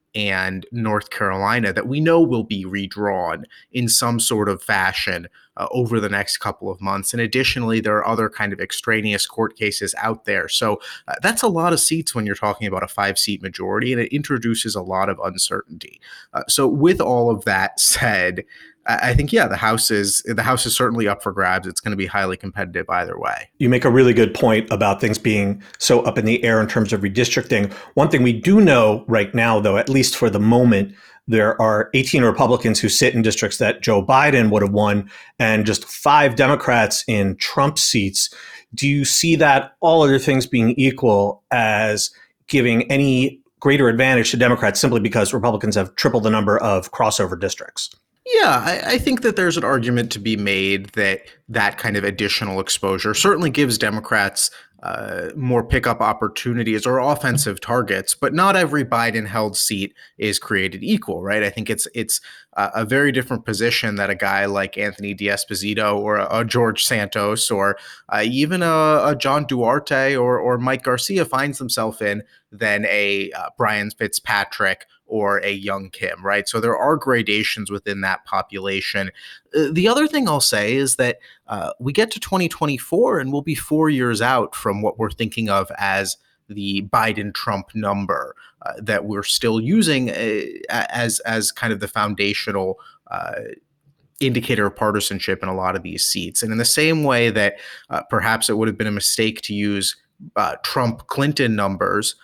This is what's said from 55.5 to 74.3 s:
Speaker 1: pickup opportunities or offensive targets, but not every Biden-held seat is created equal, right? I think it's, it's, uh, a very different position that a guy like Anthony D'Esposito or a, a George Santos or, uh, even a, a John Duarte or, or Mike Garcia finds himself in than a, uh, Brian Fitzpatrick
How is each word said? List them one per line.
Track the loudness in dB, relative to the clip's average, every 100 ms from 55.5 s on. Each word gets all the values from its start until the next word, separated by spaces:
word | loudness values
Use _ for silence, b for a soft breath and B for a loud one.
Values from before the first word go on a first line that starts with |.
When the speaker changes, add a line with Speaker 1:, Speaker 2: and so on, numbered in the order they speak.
| 0
Speaker 1:
pickup | 2 0 2 2
opportunities | 0 0 -4 -4 -4 -2 0 0 0
or | 0
offensive | 2 0 0 0 -2 -4
targets, | -2 0 0 -2 -2 -2
but | -2
not | 2 4 4
every | 2 0
Biden-held | 0 0 0 -2 -2 -2 -2 -2
seat | -2 -2 -4 b b -6
is | -4 -2
created | -2 -2 -2 -4
equal, | -2 -2 -2 -6
right? | -2 -2
I | -2
think | -2 -4
it's, | -4 -4
it's, | -6 -4 -6 B B B -4
uh, | -4
a | -2
very | -2 0 2
different | 0 -4 -6
position | -6 -2 -2 0 -2 -2
that | -2
a |
guy | -2 -2 0 0
like | -2 -4 -4
Anthony | -6 -6 -10
D'Esposito | -6 -4 -4 -4 -6 -4 -2 0 0
or | 0 -2
a, | 0 -2
a |
George | 0 2 0 0
Santos | -2 0 -2 -2 -2 -2 -2
or, | 0 0 -2 B B -6
uh, | -2
even | 0 0 0 0
a, | 2 2 4 4
a | 2 0
John | 0 0 0
Duarte | 0 2 0 0 0 2 2
or, | 2 0
or | 0 0
Mike | 0 -2
Garcia | -2 -2 -2 -2
finds | 0 -2 -2 -6
himself | -6 -4 -4 -2
in | -4 -4 b b _
than | -4 -2 0 0
a, | 0 0 -2 -4
uh, | -8 -10 -2
Brian | 0 0 -4
Fitzpatrick | -6 -6 -6 -2